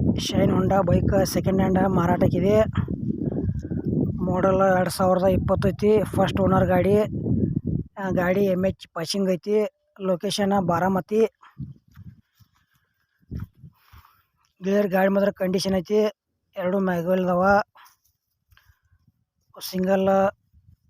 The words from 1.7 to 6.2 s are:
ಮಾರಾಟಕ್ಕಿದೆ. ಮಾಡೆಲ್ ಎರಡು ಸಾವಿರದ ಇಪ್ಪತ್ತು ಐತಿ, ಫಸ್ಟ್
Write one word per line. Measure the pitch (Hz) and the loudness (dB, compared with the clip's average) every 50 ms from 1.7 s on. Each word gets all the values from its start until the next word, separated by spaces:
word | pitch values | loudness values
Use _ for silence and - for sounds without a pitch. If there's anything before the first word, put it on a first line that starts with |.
| 185 185 185 196 | 2 2 0 2
ಮಾರಾಟಕ್ಕಿದೆ. | 190 175 170 175 180 175 185 - - 175 180 202 208 214 220 202 - - - - - - - - - - - - - - - - - - - - - - - - - - 175 - - - 185 | 2 0 2 2 2 2 2 0 0 0 2 2 4 4 2 2 0 -4 -4 -4 -6 -6 -6 -6 -4 -4 -4 -4 -4 -4 -4 -4 -4 -6 -6 -6 -6 -6 -4 -2 -2 -2 -2 -2 -2 -4 -4
ಮಾಡೆಲ್ | 180 185 185 190 190 190 190 196 190 185 | -2 -2 0 2 2 2 2 2 2 2
ಎರಡು | 180 185 175 | 2 0 -2
ಸಾವಿರದ | - - 190 185 185 185 180 | -2 0 0 2 2 2 2
ಇಪ್ಪತ್ತು | 196 185 190 - - 190 165 - | 2 2 2 0 0 -2 0 0
ಐತಿ, | 196 - - 208 208 214 208 180 | -2 -2 0 2 2 2 2 2
ಫಸ್ಟ್ | - - 190 | 0 0 0